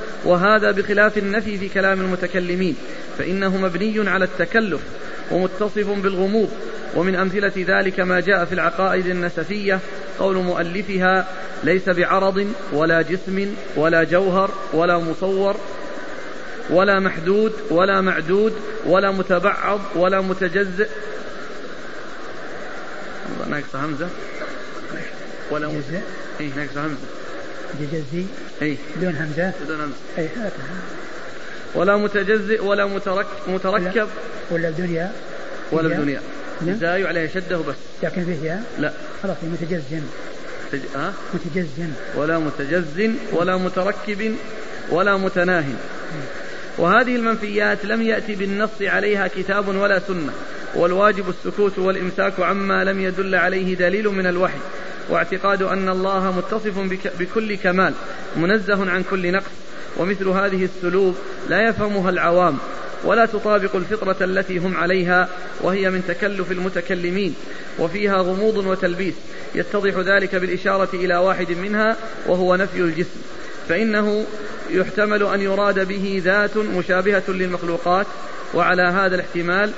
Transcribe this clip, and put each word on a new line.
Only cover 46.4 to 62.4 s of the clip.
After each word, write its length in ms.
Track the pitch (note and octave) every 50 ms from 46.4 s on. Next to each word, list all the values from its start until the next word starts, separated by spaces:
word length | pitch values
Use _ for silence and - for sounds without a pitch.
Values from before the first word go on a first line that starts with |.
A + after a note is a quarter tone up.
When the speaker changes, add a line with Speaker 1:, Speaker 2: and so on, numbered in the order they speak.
| - - - - - - - -
Speaker 1:
وهذه 380 | E3+ F3 G3 A#3 B3+ A#3+ B3
المنفيات 680 | A#3+ A3+ A3+ A3 G3+ G#3 G#3 G3+ G#3 G#3 G#3 G3+ G3 G3+
لم 160 | G3+ A3 A3+
يأتي 340 | A3+ A3 G#3+ G3+ - - G#3
بالنص 460 | F#3 G3 G3 G3 G3+ G#3+ G#3+ - -
عليها 460 | G3 F#3 F3 F#3+ G3+ G#3 G#3 G3 G3 F#3
كتاب 400 | - F#3 F#3 G3 G3 G#3 G3+ G3
ولا 340 | G3 G3 G3+ G3+ G3 F#3 - -
سنة، 240 | F#3 F3 D3+ B2+ - - - - - - - - -
والواجب 500 | - E3+ F3 F3+ F#3+ G3+ G#3+ G3+ F#3+ G3 F3+
السكوت 500 | F#3 - - F3+ F3+ - G#3 G3 G3 F#3+
والإمساك 540 | F#3 F#3+ F#3+ F#3+ F#3 F#3 F3+ - G3 G3 F#3+ -
عما 440 | F3 E3 G3 G3 G3 G3 F#3+ F#3 F#3
لم 180 | F#3+ G3 G3
يدل 340 | F#3 F#3 F#3 F#3 G3 G3 F#3+
عليه 400 | F3+ E3+ F#3 F#3+ F#3+ F#3+ F#3 F#3
دليل 320 | F3 F3+ F3 F3+ G#3 A3 G#3
من 200 | G3 F#3+ F#3 F3+
الوحي، 320 | F3 F3 F#3 E3 - - - - - - - - - - - -
واعتقاد 520 | E3 E3+ E3 - G3 F3+ F#3+ G3 G3+ F#3+
أن 280 | F#3+ F#3 F#3+ F#3+ F#3+ F#3
الله 420 | F#3 F#3 F#3+ G3 G3 F#3+ F#3 F#3+
متصف 480 | F#3 F3+ F3 - G#3+ A3 G#3+ G#3+ F#3 G3
بك-، 320 | G3 F#3+ F#3 F#3 - - - F3
بكل 360 | F3+ F3+ - A3 A3 G#3+ G#3
كمال 380 | F#3+ - F#3 F3+ F#3+ F#3+ D#3+ B2 - - - - - - - -
منزه 560 | D3 E3 F3+ G#3+ A3 F#3+ F#3+ G3+ G3 G3+ F#3
عن 120 | F3 F#3+ F3+ -
كل 220 | G3 F#3+ F3+ F3
نقص، 200 | F3+ G3 - - - - - - - - - - - -
ومثل 300 | E3 F#3+ G3+ F#3 F#3+ F#3+
هذه 380 | F#3 F#3+ G3 G3+ F#3+ F#3 F#3
السلوب 500 | F3+ - - F3 F3 F3 G3 G3 F#3 F3 - - - - - - -
لا 200 | E3 F#3+ A3 A3+
يفهمها 400 | G3+ G3+ G#3 G#3 G#3 G3+ F3+ F#3+
العوام، 480 | F#3 E3 D#3+ E3+ E3+ F3+